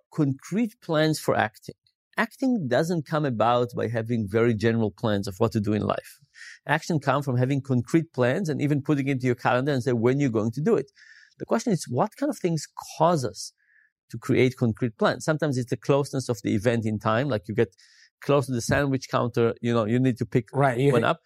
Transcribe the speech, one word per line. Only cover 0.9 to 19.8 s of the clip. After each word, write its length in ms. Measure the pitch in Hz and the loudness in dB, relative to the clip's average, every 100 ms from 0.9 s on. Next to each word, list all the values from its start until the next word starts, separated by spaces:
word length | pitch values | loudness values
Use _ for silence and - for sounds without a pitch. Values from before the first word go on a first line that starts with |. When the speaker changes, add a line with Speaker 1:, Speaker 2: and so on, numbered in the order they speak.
| 156 156 151 | 2 2 0
Speaker 1:
for 160 | - - | 0 0
acting. 400 | 107 - - - _ _ _ - | 0 -4 -20 -20 _ _ _ -4
Acting 520 | 226 - 262 247 139 | -4 -2 -2 0 0
doesn't 380 | 120 165 180 139 | 0 2 -2 -2
come 180 | 156 | -2
about 440 | 147 113 110 120 123 | 0 2 2 2 0
by 140 | 110 110 | -2 -4
having 400 | 117 113 120 101 | -4 -2 -2 0
very 260 | 110 117 | 2 2
general 380 | 113 113 113 107 | 2 2 2 0
plans 340 | 98 117 101 98 | -2 -2 0 -2
of 80 | 98 | -2
what 120 | 113 | 0
to 80 | 113 | 0
do 120 | 104 | 0
in 100 | 107 | 0
life. 380 | 101 - - - _ - - - - | -2 -4 -8 -18 _ -20 -20 -12 -2
Action 340 | 151 - 165 | -2 0 -2
comes 240 | 139 131 | 0 0
from 120 | 139 123 | 0 0
having 220 | 127 139 | 0 0
concrete 520 | - 127 117 165 160 | 0 -2 0 0 0
plans 360 | - 120 147 156 | 0 0 0 -2
and 140 | 131 | -2
even 200 | 135 147 | 0 0
putting 260 | - 139 135 | 0 0 0
it 40 | |
into 140 | 135 127 | -2 0
your 80 | |
calendar 380 | 123 123 120 139 | 0 2 0 0
and 100 | 139 | 0
say 100 | 117 | 0
when 280 | 120 113 139 | 2 2 2
you're 100 | 143 | 2
going 220 | 110 107 | 0 -2
to 80 | 117 | -2
do 160 | 160 214 | 0 0
it. 160 | - _ - - _ - | -2 _ -20 -20 _ -14
The 40 | |
question 280 | - 233 247 | -4 -2 0
is, 160 | 185 - | -2 -2
what 280 | 120 208 - | -2 -2 -2
kind 140 | 285 | -6
of 80 | 226 | -4
things 300 | 180 165 - - - - | -4 -4 -6 -14 -12 0
cause 280 | 160 175 | 2 2
us 280 | 120 - - - _ _ _ _ _ | -2 -8 -16 -18 _ _ _ _ _
to 80 | 117 | -8
create 380 | - 113 127 - | 0 2 2 2
concrete 400 | 123 107 123 - | -2 0 -4 0
plans? 280 | 208 135 | 0 0
Sometimes 340 | - 156 156 127 | -2 -2 -2 -2
it's 120 | 120 | -4
the 60 | 127 | -4
closeness 520 | - 143 139 135 - | 0 0 0 -4 -4
of 120 | 120 | -4
the 120 | 110 | -2
event 320 | 107 101 117 110 | 0 0 0 0
in 140 | 107 | -2
time, 280 | 113 110 143 | 0 0 0
like 200 | 113 - | -4 -2
you 60 | |
get 200 | 107 117 _ _ _ _ _ | 0 0 _ _ _ _ _
close 260 | - 143 127 | 0 2 2
to 60 | |
the 80 | 123 | -2
sandwich 480 | - 139 143 135 - | 0 0 0 -2 -2
counter, 420 | 127 123 117 117 - | -2 0 2 0 0
you 140 | 120 | -2
know, 100 | 117 | 0